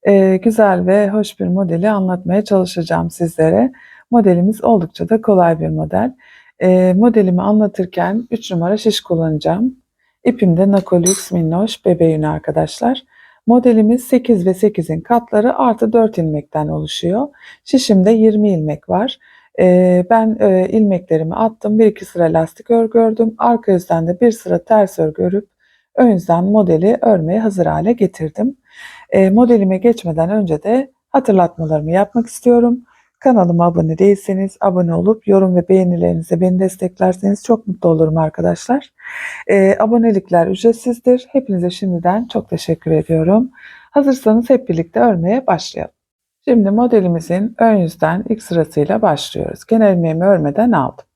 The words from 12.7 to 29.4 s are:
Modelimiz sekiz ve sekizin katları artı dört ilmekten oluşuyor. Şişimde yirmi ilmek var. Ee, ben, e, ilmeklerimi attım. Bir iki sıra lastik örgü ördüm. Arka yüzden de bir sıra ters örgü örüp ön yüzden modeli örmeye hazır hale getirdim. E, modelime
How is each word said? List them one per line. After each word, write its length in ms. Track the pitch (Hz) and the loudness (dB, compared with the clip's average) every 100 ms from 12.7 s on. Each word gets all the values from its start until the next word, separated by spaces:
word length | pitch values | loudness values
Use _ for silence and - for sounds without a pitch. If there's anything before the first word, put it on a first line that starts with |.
| - - 262 _ _ _ _ - | -4 -4 -4 _ _ _ _ 0
Modelimiz 580 | 240 247 220 214 240 | 2 4 2 2 0
sekiz 420 | - 254 247 220 180 | 0 -2 2 0 2
ve 80 | |
sekizin 460 | 185 208 208 160 160 | 0 -2 -2 -6 -8
katları 580 | - 240 233 208 226 - | -2 -2 0 -2 0 0
artı 340 | 254 226 226 | -2 0 0
dört 260 | 233 226 220 | 0 0 0
ilmekten 500 | 160 151 - 156 151 | -4 -4 -6 -6 -6
oluşuyor. 600 | 156 - - - 214 285 _ - - | -6 -8 -6 -4 -4 -6 _ -20 -20
Şişimde 460 | - 262 254 196 185 | -2 -2 2 2 4
yirmi 400 | 226 220 214 208 | 4 4 2 0
ilmek 380 | 180 151 151 _ | 0 -4 -8 _
var. 300 | 180 247 - _ _ _ - | -4 -4 -8 _ _ _ 0
Ee, 460 | 180 180 180 180 180 | 4 4 4 2 2
ben, 260 | 226 220 220 | 2 2 0
e, 280 | 214 185 185 | 2 2 0
ilmeklerimi 680 | 220 208 185 180 160 160 | 0 2 0 -2 -2 -2
attım. 440 | - 220 220 208 214 | -2 -4 -4 -4 2
Bir 80 | 220 | 2
iki 180 | 208 | 0
sıra 200 | 190 175 | -12 -2
lastik 460 | 170 165 160 _ - | 0 0 -2 _ -2
örgü 280 | 233 226 233 | 0 2 2
ördüm. 360 | 226 220 226 226 | 0 0 -4 0
Arka 340 | 240 233 233 | 0 0 0
yüzden 340 | 185 180 165 165 | -2 0 -4 -2
de 140 | 180 | 0
bir 120 | 240 | 0
sıra 320 | 226 185 175 | 0 -4 -4
ters 340 | - 220 196 - | 0 2 2 -2
örgü 240 | 160 156 | -4 -2
örüp 260 | 185 196 208 _ _ _ _ - | -4 -4 -8 _ _ _ _ 0
ön 140 | 247 | 2
yüzden 340 | 190 170 170 | 2 0 -2
modeli 540 | 180 214 185 160 185 233 | 2 2 2 2 2 0
örmeye 380 | 240 202 160 196 | 2 0 0 -2
hazır 260 | 220 196 160 | -2 -2 -2
hale 260 | 156 180 | -2 -2
getirdim. 640 | 240 196 - 156 - 226 277 _ - - - - | 0 -2 -4 -10 -4 -6 -6 _ -20 -20 -20 -4
E, 200 | - 190 | 2 4
modelime 480 | 202 | 4